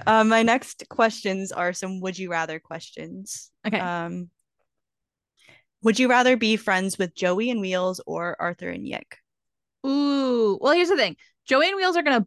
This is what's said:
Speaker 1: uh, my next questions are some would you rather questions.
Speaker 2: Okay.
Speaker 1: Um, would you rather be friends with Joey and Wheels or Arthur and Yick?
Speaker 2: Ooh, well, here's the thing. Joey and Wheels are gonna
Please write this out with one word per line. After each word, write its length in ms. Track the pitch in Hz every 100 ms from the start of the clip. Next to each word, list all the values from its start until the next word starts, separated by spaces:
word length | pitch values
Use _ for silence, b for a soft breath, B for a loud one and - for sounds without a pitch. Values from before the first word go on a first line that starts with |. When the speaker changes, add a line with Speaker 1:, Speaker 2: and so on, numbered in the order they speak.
| -
Speaker 1:
uh, 180 | 220
my 180 | 220 226
next 420 | 226 247 - - -
questions 640 | - 226 220 208 190 190
are 220 | - 175
some 260 | 180 190 190
would 180 | 185 180
you 120 | 185
rather 280 | 170 160 160
questions. 920 | - 160 - - 160 185 196 - - _ 208
Speaker 2:
Okay. 120 | 208
Speaker 1:
Um, 520 | 180 175 170 180 175 _ _ _ _ _ _ _ _ _ _ b b b _ _
would 160 | 226 220
you 100 | 254
rather 300 | 247 254 254
be 180 | 214 220
friends 400 | - 185 190 -
with 180 | 185
Joey 360 | - 180 185 240
and 100 | 240
Wheels 400 | 190 185 180 180 -
or 280 | 165 170 -
Arthur 300 | 175 175 180
and 160 | - 208
Yick? 300 | - - - _ _ _ _ _ _ 269
Speaker 2:
Ooh, 720 | 277 285 277 262 240 220 196
well, 100 | 262
here's 160 | 339 349
the 80 | 359
thing. 200 | 202 151 b _ -
Joey 220 | 269 339
and 80 | 392
Wheels 200 | 370 349
are 60 |
gonna 240 | 302 247